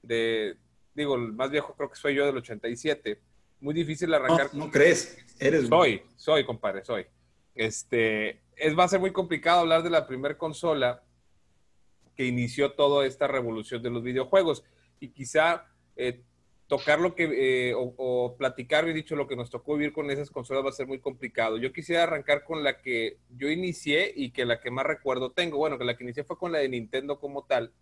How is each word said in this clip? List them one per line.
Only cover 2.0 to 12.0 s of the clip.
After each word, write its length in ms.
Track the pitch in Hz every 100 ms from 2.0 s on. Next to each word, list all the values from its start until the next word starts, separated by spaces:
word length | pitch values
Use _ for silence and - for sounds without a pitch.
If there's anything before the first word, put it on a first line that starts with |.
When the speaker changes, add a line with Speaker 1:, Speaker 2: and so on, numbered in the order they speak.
| 147
Speaker 1:
yo 100 | 139 143
del 100 | 135
ochenta 320 | 120 107 117
y 80 | 120
siete, 440 | 156 143 - 104 _ _ _ _
muy 140 | 139
difícil 380 | 156 151 151 175
arrancar 360 | 156 135 165 -
Speaker 2:
No, 120 | 143 143
no 40 |
crees, 460 | 135 156 - - - - -
eres, 300 | 139 156 120
güey. 300 | 156 156 98
Speaker 1:
Soy, 40 | - _
soy, 300 | - 156 127
compadre, 380 | 113 104 98
soy. 220 | - 110 87 _ _ _ _
Este, 880 | - 110 - - 120 113 107 107 - _ -
es, 220 | 156 156
va 60 |
a 40 | 180
ser 120 | 190
muy 120 | 190
complicado 480 | 190 175 156 160 175
hablar 220 | 165 165
de 80 | 170
la 160 | 165 143
primer 300 | 131 143 147
consola 640 | 165 151 170 151 123 123 _ _ _ _ _ _ _ _ _ _